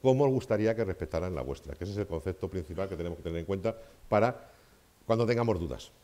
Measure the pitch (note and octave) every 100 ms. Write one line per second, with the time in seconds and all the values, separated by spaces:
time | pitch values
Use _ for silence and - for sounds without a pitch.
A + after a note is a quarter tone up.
0 | C3 C3 C#3+ C3 - G#2+ A2 A2+ G#2 F2+
1 | F2+ E2 F2+ E2+ B1+ C#2 C#2+ C#2 F#2 G2+
2 | G2+ E2 F#2+ F2+ F#2 F#2 D#2+ E2+ F#2+ F2
3 | E2+ E2 E2+ E2 E2 G2 G#2+ A2 - -
4 | - G#2+ A2+ - - - - _ _ _
5 | - A2+ A#2 A#2 A#2 F#2+ E2 B1 - _